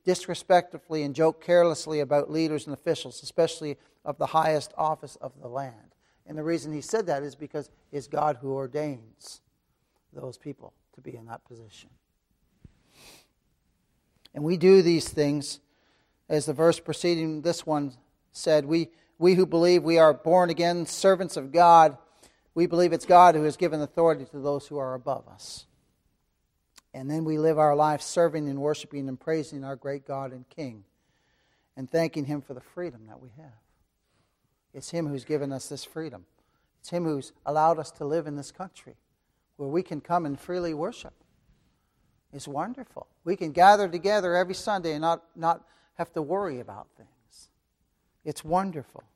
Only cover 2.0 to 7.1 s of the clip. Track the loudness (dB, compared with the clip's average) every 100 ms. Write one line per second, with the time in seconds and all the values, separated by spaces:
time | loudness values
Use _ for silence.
2 | 0 0 0 -2 -2 -2 -6 -6 -4 -4
3 | -6 -16 -8 -2 -2 -2 -10 -10 _ _
4 | -12 -6 -2 0 0 0 -4 -4 -4 -4
5 | -8 -16 -16 -14 -12 -10 -10 -14 _ _
6 | _ _ -16 -10 -6 -6 -6 -10 -6 -4
7 | -2